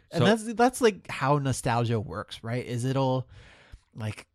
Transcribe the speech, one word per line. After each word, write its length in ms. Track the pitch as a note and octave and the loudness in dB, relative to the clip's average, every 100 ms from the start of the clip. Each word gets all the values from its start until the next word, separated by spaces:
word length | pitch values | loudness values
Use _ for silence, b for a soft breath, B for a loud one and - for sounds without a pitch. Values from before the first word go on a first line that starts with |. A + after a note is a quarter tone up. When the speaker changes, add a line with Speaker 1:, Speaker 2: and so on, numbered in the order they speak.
| _ | _
Speaker 1:
And 120 | - | 2
Speaker 2:
So 20 | A#2+ | 4
Speaker 1:
that's, 280 | A3 G#3+ | 4 0
that's, 260 | A3 B3 - | 2 2 4
like, 280 | A3+ F#3 - | 2 2 -10
how 300 | - C3+ D3 | -2 2 2
nostalgia 640 | C#3 A#2+ C3+ A#2 A#2 A2+ | 2 -2 0 0 0 -2
works, 420 | - F2 - - | -4 -10 -12 -12
right? 240 | A2+ B2 G#2 | -6 -6 -4
Is 180 | A#2+ | -4
it'll, 440 | B2+ C3+ C3+ C3 - b b b b b _ | -2 0 0 0 -4 b b b b b _
like, 320 | - A2 - - | -10 -8 -10 -16